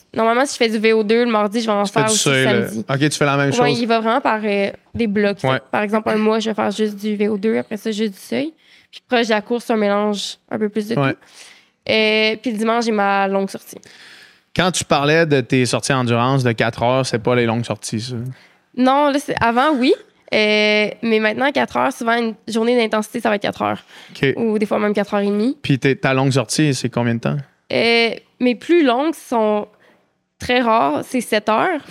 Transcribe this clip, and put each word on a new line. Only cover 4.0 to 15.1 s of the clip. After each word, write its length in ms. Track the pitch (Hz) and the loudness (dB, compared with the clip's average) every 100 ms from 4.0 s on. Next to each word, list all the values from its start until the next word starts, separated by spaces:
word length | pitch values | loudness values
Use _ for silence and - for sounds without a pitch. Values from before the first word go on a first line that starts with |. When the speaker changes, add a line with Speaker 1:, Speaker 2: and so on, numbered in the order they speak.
Speaker 1:
vraiment 200 | 220 240 | 2 0
par, 200 | 269 220 | 0 -2
euh, 280 | 208 202 196 - _ | 0 -2 -2 -6 _
des 140 | 208 233 | -4 -2
blocs. 320 | 202 202 196 | 2 0 0
Speaker 2:
Ouais. 160 | 131 131 - | 0 0 -2
Speaker 1:
Par 120 | 123 | -4
exemple, 260 | 208 220 226 | -2 -2 0
un 60 | 214 | 0
mois, 240 | 214 226 | 2 0
je 100 | 214 | -2
vais 40 | |
faire 180 | 214 220 | -2 -2
juste 240 | 202 214 208 | -2 -4 -4
du 180 | 214 | -6
V 140 | 208 208 | -2 -2
O 100 | 214 | 0
deux, 180 | 220 233 | -2 -2
après 180 | 240 214 | -4 -8
ça, 160 | 226 | -6
juste 220 | 208 220 | -4 -4
du 40 | 196 | -6
seuil. 320 | - 233 294 - _ _ _ | -8 -6 -6 -10 _ _ _
Puis 120 | - - | -20 -4
proche 180 | 233 226 | -2 0
de 60 | |
la 60 | 214 | -2
course, 300 | 196 240 - | -2 -6 -2
un 60 | 226 | 0
mélange 600 | 202 202 208 208 - - - | 0 0 -2 -4 -8 -12 -10
un 80 | 220 | -4
peu 100 | 214 | -4
plus 200 | 208 208 | -4 -4
de 80 | 233 | 0
Speaker 2:
Ouais. 140 | 135 | 0
Speaker 1:
tout. 60 | - - - - - _ _ - | -2 -10 -20 -20 -20 _ _ -2
Euh, 460 | 220 220 220 220 220 | 0 2 2 0 -2
puis 80 | 254 | -4
le 80 | 214 | -2
dimanche, 280 | 226 233 226 | 0 0 0
j'ai 40 | |
ma 380 | 214 196 196 196 | 0 0 2 0
longue 200 | 196 190 | 0 -2
sortie. 260 | 220 - - - - - - - _ _ - | -8 -14 -16 -16 -20 -20 -20 -20 _ _ -2
Speaker 2:
Quand 160 | 180 | 0
tu 120 | 170 | 0
parlais 420 | - 151 143 | 0 2 4